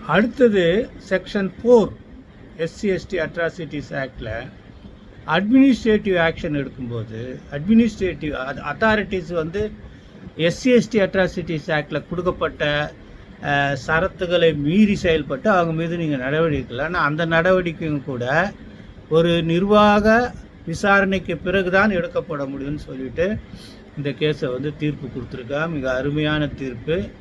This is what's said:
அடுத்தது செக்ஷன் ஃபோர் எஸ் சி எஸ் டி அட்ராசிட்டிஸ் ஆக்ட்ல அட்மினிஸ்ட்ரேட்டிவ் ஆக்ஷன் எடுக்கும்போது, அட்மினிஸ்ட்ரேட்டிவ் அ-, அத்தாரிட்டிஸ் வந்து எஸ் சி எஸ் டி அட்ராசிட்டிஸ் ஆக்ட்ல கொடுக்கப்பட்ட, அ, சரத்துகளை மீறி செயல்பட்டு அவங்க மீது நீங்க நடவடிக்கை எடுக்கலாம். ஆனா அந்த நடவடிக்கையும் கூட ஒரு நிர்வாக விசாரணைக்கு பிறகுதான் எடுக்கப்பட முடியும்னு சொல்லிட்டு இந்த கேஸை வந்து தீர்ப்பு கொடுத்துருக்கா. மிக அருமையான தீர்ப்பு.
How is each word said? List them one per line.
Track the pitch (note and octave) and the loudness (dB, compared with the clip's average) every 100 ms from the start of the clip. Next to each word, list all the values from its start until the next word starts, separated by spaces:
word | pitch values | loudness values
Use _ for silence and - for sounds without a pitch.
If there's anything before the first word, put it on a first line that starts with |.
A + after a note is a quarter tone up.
| - | 2
அடுத்தது | E3 A#3+ B3+ A#3+ G3+ E3+ F#3+ C4+ - - | 2 2 4 4 6 4 2 -2 -8 -4
செக்ஷன் | F#3 F#3 G#3 F#3+ - | -4 -2 -4 -4 -2
ஃபோர் | A3+ A#3+ F3+ - - - - - - - | 4 6 6 -4 -20 -20 -20 -20 -20 -8
எஸ் | D#3+ - | -8 -4
சி | G#3 | -2
எஸ் | F3+ - | -2 -4
டி | E3+ | -4
அட்ராசிட்டிஸ் | D#3 E3+ E3 E3 D#3 D3 A2+ | -4 -2 -4 -4 -8 -8 -8
ஆக்ட்ல | D3 C3+ - A#2 A2+ C3 - - - - - - - - | -8 -8 -8 -10 -8 -10 -18 -20 -20 -20 -20 -20 -18 -2
அட்மினிஸ்ட்ரேட்டிவ் | D#3+ G3+ C4 C#4 A3+ A3+ G#3+ G3+ F3+ | 0 4 6 6 6 4 2 2 2
ஆக்ஷன் | E3 D#3+ E3+ D3 C3 | 2 0 -4 -4 -4
எடுக்கும்போது, | A2+ B2 A#2 G#2+ A2 B2+ C3+ - | -8 -8 -8 -8 -10 -10 -12 -10
அட்மினிஸ்ட்ரேட்டிவ் | C#3+ E3+ A3+ A#3 A3 F#3 D3 D3+ | -8 4 4 4 0 -4 -4 -6
அ-, | C3 C3 C#3 D3 | -6 -6 -8 -8
அத்தாரிட்டிஸ் | C#3+ A3 G#3+ F3+ F#3 D#3+ | 0 2 2 0 -4 -4
வந்து | E3+ D#3+ F#3+ G#3+ - - - - - - - | -4 -4 -4 -6 -8 -18 -20 -20 -20 -18 -2
எஸ் | E3 E3 | -2 0
சி | B3+ | 4
எஸ் | B3 - | 4 4
டி | A3 | 0
அட்ராசிட்டிஸ் | F#3 F#3+ F3+ F3+ E3 D#3+ D3 | 2 2 0 -2 -6 -6 -2
ஆக்ட்ல | D3+ D3 D3 - | -2 -2 -6 -6
கொடுக்கப்பட்ட, | E3+ F3+ - E3 - D3+ D3 D3+ - - - - - | -4 -2 -2 -4 -2 -2 0 -4 -8 -20 -20 -20 -12
அ, | D3 C#3+ C#3 C3+ A#2 | -2 0 0 -2 -2
சரத்துகளை | D#3+ F#3 - F3 F3 E3 D3+ | 0 0 -4 0 4 4 2
மீறி | C#3+ F#3 G#3 | 2 4 4
செயல்பட்டு | F3+ F3+ D#3+ C#3+ C3+ G#3+ | 4 2 0 0 -2 2
அவங்க | F#3+ E3+ | 2 2
மீது | D#3+ E3 E3+ | 0 -4 -2
நீங்க | E3 C#3 | -2 -2
நடவடிக்கை | B2+ D3+ E3 C#3+ | -2 0 2 0
எடுக்கலாம். | A2+ A#2+ D#3 | -4 -6 -4
ஆனா | F3+ | 0
அந்த | D3 D3+ E3 | 0 0 2
நடவடிக்கையும் | E3 E3+ F#3 F3 D3+ D#3+ D3 | 2 4 2 0 -6 -4 -4
கூட | C3 B2 A#2+ D3 G3 - - - - - - | -4 -4 0 0 0 -6 -18 -20 -20 -20 0
ஒரு | D#3 E3+ E3+ | 2 4 2
நிர்வாக | E3 E3+ G3+ G#3 G#3 G#3 G#3+ A3+ B3 - - - - | 2 0 4 6 6 6 4 4 2 -6 -18 -16 -10
விசாரணைக்கு | E3 G#3 G3 G3 F#3+ - D#3 | -4 2 4 4 -2 -4 -6
பிறகுதான் | F#3 F#3+ F3+ F#3+ G#3+ | 0 0 2 2 2
எடுக்கப்பட | F3+ E3+ E3+ D3 D3 | 0 -2 -4 -4 -6
முடியும்னு | C#3 C#3 C#3 D3 | -6 -6 -8 -8
சொல்லிட்டு | - C3+ C3 A#2+ F3+ A3 - - - - - - | -10 -10 -8 -2 -2 -2 -8 -18 -18 -20 -16 -8
இந்த | C#3+ | -6
கேஸை | A#2+ D3+ D3+ C#3+ | -2 -2 0 -2
வந்து | B2+ D3 D3 | -2 -2 -2
தீர்ப்பு | D3+ C#3+ C3 | -4 -4 -8
கொடுத்துருக்கா. | C3 A#2+ B2+ A#2+ C#3+ E3 | -10 -10 -12 -6 -4 -2
மிக | D#3 C3 | -2 -2
அருமையான | B2+ C#3 D3 D3+ D3+ D3 | -2 -2 0 0 0 -2
தீர்ப்பு. | C3 C3+ A#2+ D3 E3+ G3+ - | -4 -8 -8 -4 -2 -4 -10